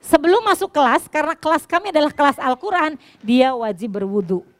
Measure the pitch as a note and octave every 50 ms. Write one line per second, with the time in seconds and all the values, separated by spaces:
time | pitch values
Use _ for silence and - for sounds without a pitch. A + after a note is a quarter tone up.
0 | _ - - D#4 D4 E4+ F4+ A#4 A#4 G#4+ F#4+ - F#4+ G4 _ D4+ C#4+ A#3+ B3 D#4+
1 | - - - D4+ D4+ D4+ E4 _ - D#4 D#4+ D#4 - _ - F4 G4+ G#4 F4 D4+
2 | D4+ D4 - - D4 C#4+ C4 - E4 C4 B3+ B3+ - G#4 G4 F4 D#4 D#4 D#4 B3+
3 | _ - _ _ - G#3 A#3+ B3+ B3+ C4 C4 A#3+ A3+ A3 G3+ E3 G#3 A#3 F#3+ G3
4 | G3 G3 G3 G#3 G3+ E3 F#3+ F3+ F3 _ _